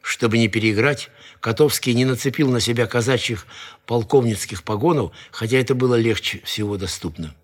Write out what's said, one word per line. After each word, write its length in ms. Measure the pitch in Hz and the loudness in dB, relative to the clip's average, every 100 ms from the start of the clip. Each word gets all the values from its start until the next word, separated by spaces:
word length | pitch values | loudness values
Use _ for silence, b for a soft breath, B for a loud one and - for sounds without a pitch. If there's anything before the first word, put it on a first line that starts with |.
Чтобы 380 | - - 117 117 | -8 -2 0 2
не 80 | 113 | 2
переиграть, 640 | 110 110 104 135 143 - B B B | 2 0 2 0 0 -8 B B B
Котовский 520 | 113 113 151 - - | -4 2 2 2 0
не 120 | 120 131 | 2 2
нацепил 440 | 123 139 123 143 | 0 -2 0 0
на 100 | 120 | 2
себя 280 | 110 117 117 | 0 0 0
казачьих 580 | 123 117 127 - 113 - B B B - | 0 0 0 -2 -6 -10 B B B -4
полковницких 800 | 120 107 143 120 104 - 101 | -2 4 4 4 -2 -6 -10
погонов, 500 | - 107 151 156 95 B B | -6 0 2 2 -2 B B
хотя 300 | - 110 131 | -8 0 0
это 160 | 123 127 | 2 2
было 180 | 127 | 4
легче 480 | 120 113 107 - 98 | 4 2 0 -4 -8
всего 320 | - - 104 101 | -8 -6 -4 -4
доступно. 600 | 92 - 90 80 80 73 | -6 -6 -8 -8 -12 -12